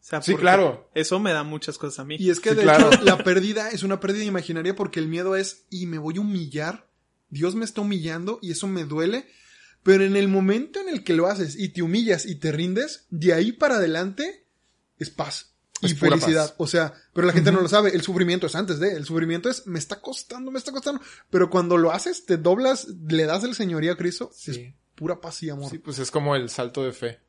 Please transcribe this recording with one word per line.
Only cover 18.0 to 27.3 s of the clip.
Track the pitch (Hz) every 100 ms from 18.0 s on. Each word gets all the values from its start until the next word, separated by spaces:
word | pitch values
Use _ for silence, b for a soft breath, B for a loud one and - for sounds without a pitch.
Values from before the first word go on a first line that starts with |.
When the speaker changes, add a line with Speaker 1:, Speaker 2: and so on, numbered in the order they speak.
Speaker 3:
sufrimiento | - 180 175 175 175
es |
antes | 151 196 151
de, | 185 170
el |
sufrimiento | 143 160 165 170 233
es, | 247 -
"Me | 170
está | - 202
costando, | - 262 - 247 262
me | 262
está | 262
costando". | 269 285 285 B B B
Pero | 185 175
cuando | 180 175 175
lo | 165
haces, | 180 - 359
te | - 170
doblas, | 160 190 262 269 - 185 156
le | 160 156
das | 180
el | 240
señorío | 240 202 160 160
a | 175
Cristo, | 175 175 247
Speaker 2:
Sí. | - -
Speaker 3:
es | 123 123 139 _
pura | _ 156 175
paz | 170 -
y | 160
amor. | 143 139
Speaker 2:
Sí, | 160
pues | 156 131
es | 131
como | 156 143 139
el | 120
salto | - 123 139
de | 131
fe. | 120 120 113 _